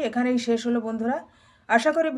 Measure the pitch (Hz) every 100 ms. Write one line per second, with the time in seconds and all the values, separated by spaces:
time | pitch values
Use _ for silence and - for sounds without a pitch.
0 | 254 240 247 254 233 226 240 240 220 220
1 | 233 226 - _ _ _ - 233 302 311
2 | 320